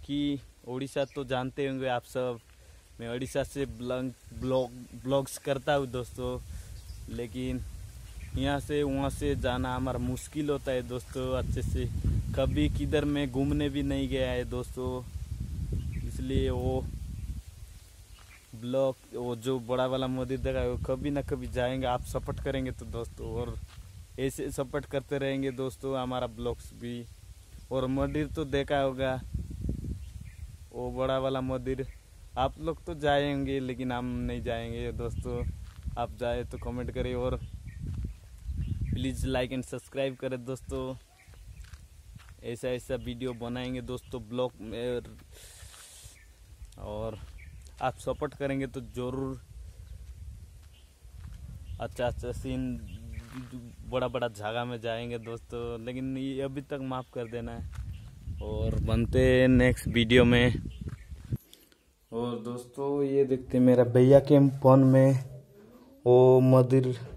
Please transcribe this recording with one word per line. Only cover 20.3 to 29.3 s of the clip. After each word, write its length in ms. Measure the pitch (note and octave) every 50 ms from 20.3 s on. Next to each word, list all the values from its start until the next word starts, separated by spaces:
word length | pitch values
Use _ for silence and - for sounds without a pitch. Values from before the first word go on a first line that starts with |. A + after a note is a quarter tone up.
| C3 C3
देखा 200 | B2 C3+ C3 C3
है, 100 | B2 B2
वो 60 | B2 A#2+ -
कभी 240 | - C3 C3 C#3 D3
ना 120 | C#3+ C#3+
कभी 240 | C3+ - D3+ B2+ B2 A#2+
जाएंगे, 380 | A2+ B2 B2 B2 C3 C3 C3
आप 180 | B2 B2 B2 -
सपोर्ट 360 | - - C3 - D3 C3+ -
करेंगे 300 | - C#3 C3+ C3+ C3 B2+
तो 160 | B2 - B2
दोस्तों। 480 | A2 G#2+ A#2 A#2 - - - G#2+ A#2 A2
और 200 | A#2 A#2+ A#2 A2+ A2 - - - - - - - - - - - -
ऐसे 300 | C3 C3+ - - C#3 C#3+
सपोर्ट 360 | C#3 - C#3 B2+ - D3 B2+
करते 320 | - - C#3 B2+ - D3 C#3
रहेंगे 320 | C3+ C3+ C3+ C3+ C3+ C3+
दोस्तों, 440 | B2+ A#2+ C3 C3 A#2+ - - C3+ C3+ C3
हमारा 280 | B2+ B2+ B2+ B2+ B2 A#2+
ब्लॉग्स 440 | A2+ A2 A#2+ A#2+ A#2+ - - - -
भी। 300 | G#2+ A#2 A#2+ A#2+ A#2+ A#2 - - - - - - - - - - - - -
और 140 | B2+ C3 B2+ C3
मंदिर 380 | C3 C#3 C#3 C#3 C#3 D3+ D#3
तो 180 | C#3 - D#3+ D#3
देखा 340 | C#3 C3 C#3 C#3 C3+ D3 C#3+
होगा, 400 | C#3 C3+ C3 B2+ C3+ C3 C3 B2+ - -